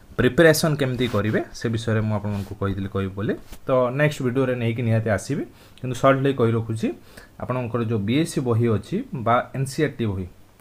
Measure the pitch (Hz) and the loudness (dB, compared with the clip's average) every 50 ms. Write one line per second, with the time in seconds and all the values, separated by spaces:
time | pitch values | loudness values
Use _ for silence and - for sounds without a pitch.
0 | - - - - - 147 139 175 165 160 151 - 175 160 147 147 139 127 127 117 | -20 -10 -2 2 2 2 6 6 8 8 6 6 4 0 2 0 0 -2 0 0
1 | - 208 - 101 101 107 - - 339 - - - - 120 113 110 - 113 110 113 | -2 0 0 0 0 2 0 0 -2 -4 -8 -6 -4 -2 -2 -2 -2 0 0 0
2 | 107 107 107 101 101 104 104 101 95 - 101 - 101 98 95 98 98 95 - 98 | 0 0 -2 -2 -2 -4 -4 -6 -6 -8 -6 -4 -4 -2 -2 -2 -4 -4 -4 -4
3 | 98 92 95 101 104 160 285 - - - - - - - 131 127 123 120 127 143 | -4 -4 -4 -4 -4 -4 -4 -4 -8 -14 -16 -10 -2 0 2 2 2 2 2 2
4 | 151 147 147 - 131 123 120 135 131 127 123 123 117 117 113 131 120 113 113 110 | 2 2 0 0 -2 0 0 2 0 0 0 0 -2 -2 -2 0 0 2 2 2
5 | 110 113 101 95 - - 143 190 330 - - - - - - - - 127 123 - | 2 0 -2 -2 -2 -4 -4 -4 -6 -8 -12 -20 -20 -20 -18 -12 -8 -8 -4 2
6 | 135 135 135 135 135 139 135 135 120 113 117 113 113 113 110 110 - 285 349 - | 4 4 4 4 4 0 2 2 2 2 2 0 -2 -4 -4 -4 -4 -4 -4 -6
7 | - - - - - - - - - 95 123 127 123 110 120 120 117 110 120 104 | -14 -20 -20 -20 -20 -20 -14 -10 -6 -4 -4 -4 -4 -4 -2 -2 -2 0 0 0
8 | 98 107 123 151 165 170 - 156 131 120 110 110 117 117 107 98 - - 165 214 | 0 2 2 2 2 0 -2 -2 0 0 2 2 2 2 2 0 -2 -4 -6 -6
9 | 277 - 185 131 107 113 117 120 - - - 131 139 135 - - 151 131 131 - | -6 -6 -8 -4 0 2 2 2 0 -2 -4 -6 -6 -4 -2 -2 -2 -2 -2 -2
10 | 117 104 95 95 92 92 - - - - - - | -4 -2 -2 -4 -6 -8 -12 -20 -20 -20 -20 -20